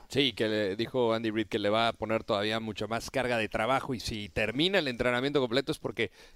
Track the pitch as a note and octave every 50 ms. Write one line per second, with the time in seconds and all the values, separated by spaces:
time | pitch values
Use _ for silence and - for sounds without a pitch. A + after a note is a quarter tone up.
0 | - - - B2+ C#3+ B2+ G#2 - A#2 G#2+ G#2+ G#2+ G#2+ F#2+ F#2+ A2 A#2 A2+ - C3
1 | A#2+ A2+ A2+ A2+ A2+ A2 G#2 A2 A2 - - G#2+ G2+ G2+ G#2+ A2+ A#2 A#2 G#2+ -
2 | A2 G#2+ A2 A2+ A2 - A2+ G2+ G#2 G#2+ A2 A2+ A2+ A2 G2+ - G#2+ G#2 A2+ A#2
3 | - - - C3+ B2 B2 B2 A2+ G#2+ G2+ - A2 A2 A#2+ C3 C3 - - C3 G#2
4 | - - A#2+ G#2+ G#2 F#2 - A#2 G#2+ G#2 A2+ C3 D#3+ F#3 G3 F#3+ D#3 C3+ B2 A2+
5 | B2 B2 B2 A#2+ C3 C#3+ C#3+ D3 B2+ A#2 A#2 C3+ C#3 - D3 - - B2+ G#2 A#2
6 | A2+ - - - - - -